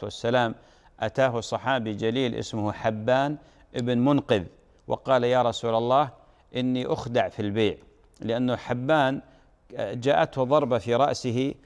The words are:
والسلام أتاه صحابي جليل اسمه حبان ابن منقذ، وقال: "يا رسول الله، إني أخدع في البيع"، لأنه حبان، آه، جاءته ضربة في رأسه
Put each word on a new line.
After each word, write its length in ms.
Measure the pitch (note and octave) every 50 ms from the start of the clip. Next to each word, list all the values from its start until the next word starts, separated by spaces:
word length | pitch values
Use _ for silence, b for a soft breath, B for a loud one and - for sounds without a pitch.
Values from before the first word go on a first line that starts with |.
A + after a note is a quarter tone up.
| G#2
والسلام 520 | G2+ - - - A#2 B2 B2 A#2+ A#2 - b b b b b b b b -
أتاه 400 | A2+ G#2+ - C3+ C3+ B2+ A#2 A#2
صحابي 540 | G#2+ - A#2 G2+ A2 B2+ C3+ B2 G#2+ A2 G#2
جليل 420 | G2+ A2+ A2+ A2+ C3+ C3 A#2 A2+
اسمه 360 | A2+ A2 - A#2 G#2+ G#2 G#2
حبان 640 | G2+ - - A2+ A2 G#2+ A2 B2 B2+ C3+ C#3 D3 D3+ D3 b b b b b b -
ابن 220 | B2+ A#2+ B2 B2
منقذ، 460 | A#2+ B2 C#3+ D3 C3+ - - A#2 G2 E2 - - _ _ _ _ _ _
وقال: 360 | - A2 - - C3 C3 B2 A#2+
"يا 180 | A#2+ B2+ B2+
رسول 340 | A#2+ A#2 A2 - A#2 A#2 A2+
الله، 340 | A2+ A#2 A#2+ C3 C#3+ D3+ B2+ - b b b b b b b -
إني 300 | B2+ B2+ B2+ B2+ B2+ B2+
أخدع 440 | - D#3 - - B2 A#2+ A#2+ F#2+ F2
في 120 | - -
البيع"، 340 | G#2 G#2 G2+ A2+ G#2+ F#2+ - - - - _ _ _ _ _ -
لأنه 340 | - A2 A2+ B2 B2+ B2+ A#2+
حبان، 640 | - - - B2 B2 B2+ C#3+ D#3+ D3+ C3+ C3 C#3 D#3 - b b b b b b _ _ _ B2
آه، 180 | A2+ A2+ G2 B2
جاءته 500 | B2 A#2 C#3 D3+ E3 D#3+ - - C3+ B2+
ضربة 340 | B2 D3 D3+ C#3+ A#2+ B2+
في 180 | A2 - A#2+ A#2+
رأسه 580 | B2 C#3 D3 B2 - - B2 A2+ B2+ C3+ C#3 - - b